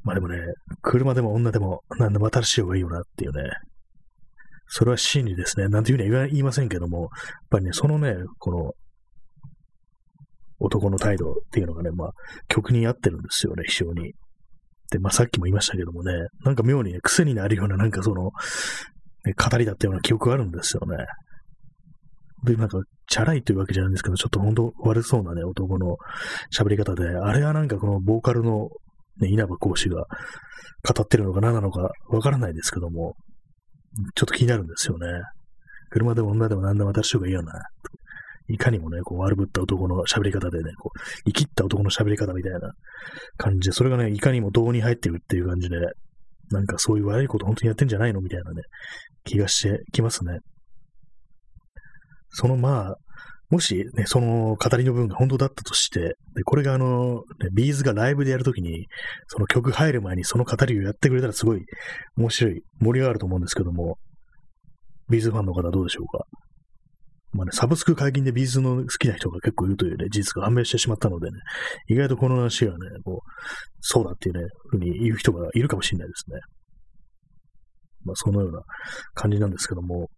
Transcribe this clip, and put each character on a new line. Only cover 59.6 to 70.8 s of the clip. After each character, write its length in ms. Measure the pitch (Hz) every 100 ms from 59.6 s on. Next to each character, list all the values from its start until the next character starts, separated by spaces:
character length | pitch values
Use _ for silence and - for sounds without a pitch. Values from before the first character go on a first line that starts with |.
| 123
入 200 | 123 156
る 100 | 131
前 120 | 95
に 100 | 90
そ 140 | 92 117
の 60 |
語 200 | 123 117 123
り 120 | 113
を 40 |
や 80 | 98
っ 40 |
て 140 | - 143
く 80 | 127
れ 40 |
た 80 | 127
ら 40 |
す 120 | -
ご 120 | 113 107
い 80 | - - - - - -
面 140 | 113
白 200 | - 117
い、 120 | 85 - -
盛 120 | 110
り 80 | 123
上 60 | 131
が 60 |
る 60 | 117
と 80 | 95
思 100 | 92
う 20 |
ん 20 |
で 60 | 87
す 60 | -
け 80 |
ど 80 | 87
も、 260 | 87 85 80 - - - - - _ - - - - -
ビ 100 | 117
ー 40 |
ズ 100 | 113
フ 60 | 107
ァ 40 |
ン 40 | 98
の 60 |
方 100 | 90 87
ど 100 | 92
う 40 |
で 60 | 87
し 80 | -
ょ 60 |
う 20 | -
か？ 180 | - - - - _ _ - _ _ - - -
ま 100 | 101
あ 20 |
ね、 60 | 92
サ 140 | - 120
ブ 80 |
ス 80 | 156
ク 140 | - 165
解 160 | 139
禁 100 | 135
で 80 | 135
ビ 140 | 120
ー 20 | 131
ズ 120 | 127
の 220 | 131 127
好 40 | 127
き 220 | - 127
な 60 |
人 160 | - -
が 100 | -
結 140 | -
構 120 | - 92
い 20 |
る 60 | 98
と 100 | 90
い 80 |
う 20 | -
ね、 100 | 85
事 100 | 104
実 140 | 98
が 120 | - 98
判 80 |
明 80 | 120
し 60 | 120
て 80 |
し 100 | 117